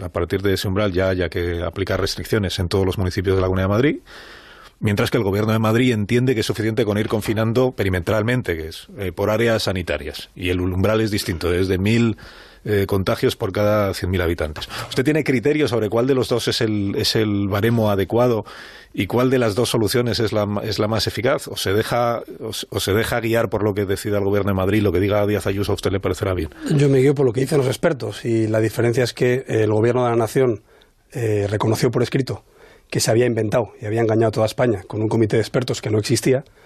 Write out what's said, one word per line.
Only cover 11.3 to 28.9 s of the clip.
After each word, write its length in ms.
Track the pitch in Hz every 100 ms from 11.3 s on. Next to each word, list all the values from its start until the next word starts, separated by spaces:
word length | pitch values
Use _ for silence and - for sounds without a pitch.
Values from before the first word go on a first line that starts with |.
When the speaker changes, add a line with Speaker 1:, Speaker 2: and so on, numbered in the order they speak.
| 85 85
Speaker 1:
es 140 | 87 95
de 100 | 92
mil, 400 | 101 117 117 104 - - - - -
eh, 180 | 104 98
contagios 500 | 101 95 113 127 -
por 160 | 104
cada 420 | 92 104 107 101
cien 160 | 90 90
mil 100 | 92
habitantes. 480 | 85 85 78 78 - - -
¿Usted 120 | -
tiene 220 | 131 151
criterio 420 | 147 131 139 151 135
sobre 220 | 113 107
cuál 180 | 113 127
de 80 |
los 140 | 131 110
dos 200 | 120 120
es 120 | -
el, 340 | 113 104 98 101
es 180 | 107 113
el 320 | 107 101 101
baremo 420 | 101 113 117 107
adecuado 540 | 98 95 113 123 113 - - - - -
y 140 | - 95
cuál 240 | 117 127
de 80 | 131
las 160 | 113
dos 160 | 98 117
soluciones 500 | 120 104 123 123 107
es 140 | 110
la, 120 | 107 101 104
es 160 | 110 104
la 100 | 104
más 180 | 110 -
eficaz? 420 | - 120 156 -
¿O 80 | 104
se 160 | 101
deja, 480 | 101 110 120 120 117 - -
o 120 | 110
se, 140 | - -
o 100 | 104
se 140 | -
deja 260 | 101 107 120
guiar 280 | 110 113 110
por 160 | 107
lo 80 | 107
que 140 | 98 95
decida 320 | 98 107 101
el 60 |
gobierno 260 | 98 104 98
de 60 | 95
Madrid, 260 | 95 107
lo 100 | 101
que 80 | 90
diga 260 | 101 104 104
Díaz 200 | 104 101
Ayuso, 260 | 98 101
a 40 | 95
usted 140 | -
le 100 | 98
parecerá 340 | 98 92 98
bien? 160 | 92 - - 294 151
Speaker 2:
Yo 140 | 143
me 80 | 135
guío 160 | 131
por 100 | 139
lo 80 | 131
que 80 | 113
dicen 160 | 135 147
los 100 | 127
expertos 600 | - 175 143 113 107 123
y 200 | 113 110
la 140 | 110
diferencia 440 | 110 - 120